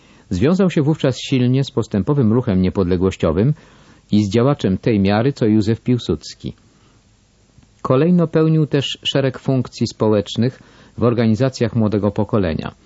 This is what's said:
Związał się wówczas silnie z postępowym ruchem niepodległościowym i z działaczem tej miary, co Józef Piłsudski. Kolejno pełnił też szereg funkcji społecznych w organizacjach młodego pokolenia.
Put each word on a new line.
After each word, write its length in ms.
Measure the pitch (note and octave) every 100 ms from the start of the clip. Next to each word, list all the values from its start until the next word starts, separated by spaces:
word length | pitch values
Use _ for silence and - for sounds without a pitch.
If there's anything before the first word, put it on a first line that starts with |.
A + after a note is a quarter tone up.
| - - -
Związał 400 | F2+ C3+ F#3 F#3
się 120 | D#3+
wówczas 360 | C#3+ D#3 C#3 -
silnie 440 | - C3 B2 C3
z 80 | C3
postępowym 600 | A#2 - G2+ F#2 C#3+ G#2+
ruchem 280 | A#2+ A#2 F#2
niepodległościowym 920 | F#2 G2+ F2+ F2+ F#2+ - F2 D#2+ C3+ - - - - - -
i 120 | G#2
z 80 | G2+
działaczem 460 | A2+ C3+ C#3+ G#2 F#2
tej 220 | B2+ G#2
miary, 340 | G2 G#2+ C3+
co 120 | -
Józef 360 | A2+ G#2+ G2+ A2+
Piłsudski. 720 | - A#2+ - D#2+ - - B1+ - _ _ _ _ _ _ _ _ _ _ _ _
Kolejno 460 | - C3 E3 F3+ D#3+
pełnił 380 | D#3+ D#3+ D#3+
też 200 | C#3+ C#3+ - - -
szereg 260 | C#3+ C3 -
funkcji 480 | - C3 A#2+ - A#2
społecznych 720 | - A2 G#2 - - B2 - - - - -
w 60 |
organizacjach 720 | A#2 A#2 A2+ G#2 C3 - A2+
młodego 360 | A#2 G#2+ G#2 G2+
pokolenia. 600 | A2 G2+ A2+ F2 D#2 - -